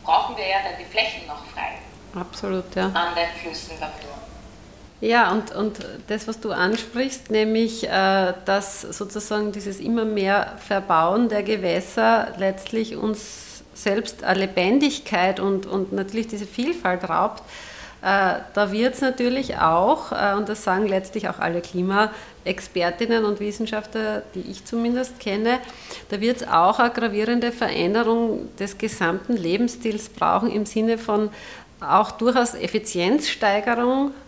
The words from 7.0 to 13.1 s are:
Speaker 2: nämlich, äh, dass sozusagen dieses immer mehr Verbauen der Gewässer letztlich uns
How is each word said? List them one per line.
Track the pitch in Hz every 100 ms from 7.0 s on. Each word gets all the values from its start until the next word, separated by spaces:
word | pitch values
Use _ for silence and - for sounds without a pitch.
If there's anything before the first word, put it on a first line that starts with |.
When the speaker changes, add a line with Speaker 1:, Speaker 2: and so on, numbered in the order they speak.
| 262 262 -
Speaker 2:
nämlich, | 214 214 220 226 226 -
äh, | 190 190 196 185 180
dass | - 196 202 -
sozusagen | - - 196 214 - 208 208
dieses | 202 196 196
immer | - 233
mehr | 220 214 190 202 - - -
Verbauen | 196 196 165 165 208 240
der | 208
Gewässer | 196 214 180 170 190 - 226 226 - 175
letztlich | 196 190 - 226 220 -
uns | 214